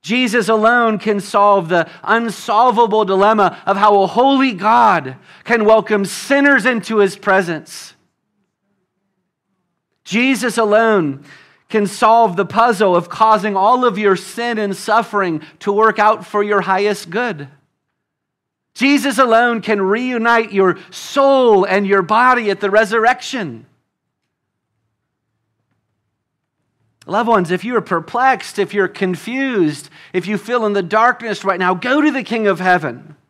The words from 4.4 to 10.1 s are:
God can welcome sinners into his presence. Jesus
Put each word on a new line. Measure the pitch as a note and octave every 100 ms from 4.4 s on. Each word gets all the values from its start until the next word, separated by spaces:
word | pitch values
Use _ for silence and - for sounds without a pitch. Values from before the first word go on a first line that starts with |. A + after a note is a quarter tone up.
| C4+
God | F#3+ G#3+ A#3 A3+ F3 C3 C3 _ -
can | - A#3 G#3+
welcome | A3 G#3+ G#3+ G3
sinners | - - C#4 C#4 C4+ A3
into | A#3 - A3
his | G3 G3
presence. | G#3 F#3+ F3 D#3+ - - - _ _ _ _ _ _ _ _ _ _ _ _ _ _ _ _ _ _ _ _ _
Jesus | -